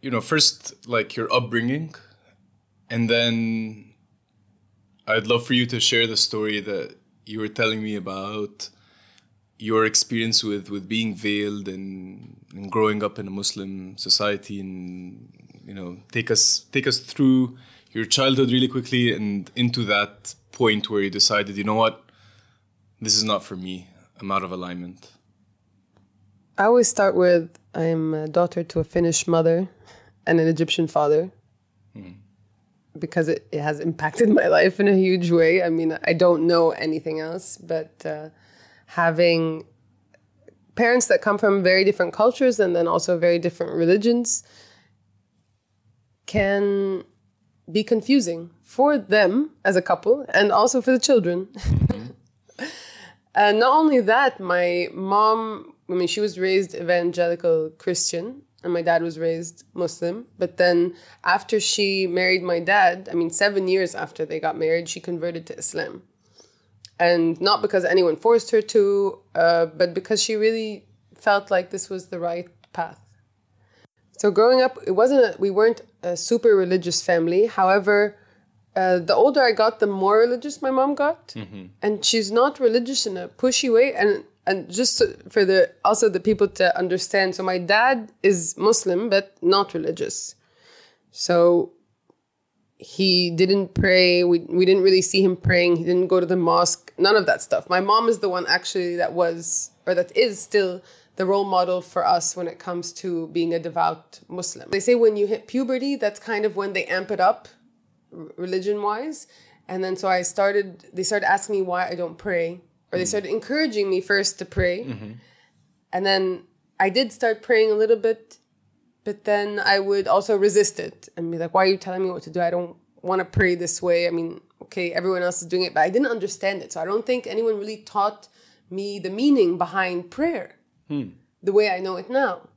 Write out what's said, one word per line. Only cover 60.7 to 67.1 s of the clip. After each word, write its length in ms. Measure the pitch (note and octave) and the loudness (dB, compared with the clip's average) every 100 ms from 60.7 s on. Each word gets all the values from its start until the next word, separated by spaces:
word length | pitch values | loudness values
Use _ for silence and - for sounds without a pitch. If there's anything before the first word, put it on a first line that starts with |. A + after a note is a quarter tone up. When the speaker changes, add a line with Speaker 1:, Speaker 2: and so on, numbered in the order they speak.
| E3+ F3 F3 - - | 4 2 -2 -20 -8
Speaker 2:
after 380 | - F#3+ - A3 | -2 0 0 -2
she 480 | - - G3+ G3 F#3+ | 0 0 0 0 0
married 340 | F3+ F#3 F#3 | 0 2 0
my 160 | F3+ E3+ | 0 -2
dad, 500 | E3+ G3+ F#3 F3+ F#3+ | 2 4 4 2 -6
I 20 | |
mean, 160 | E3+ E3+ | -2 -2
seven 380 | - G3+ G3 F#3 | 0 0 0 0
years 260 | F#3+ F3+ | 0 0
after 300 | - D#3+ - D#3 | -4 -8 -8 -8
they 140 | D#3+ | -4
got 180 | D#3+ D#3+ | -4 -2
married, 300 | D#3+ E3 E3+ | -2 -2 -4
she 100 | - | -12
converted 480 | - E3+ E3+ E3 E3 | -8 -6 -6 -8 -12
to 100 | - | -6
Islam. 460 | - E3 D3+ - _ _ _ _ _ _ _ _ - _ | -4 -4 -8 -12 _ _ _ _ _ _ _ _ -20 _
And 420 | F3 | 2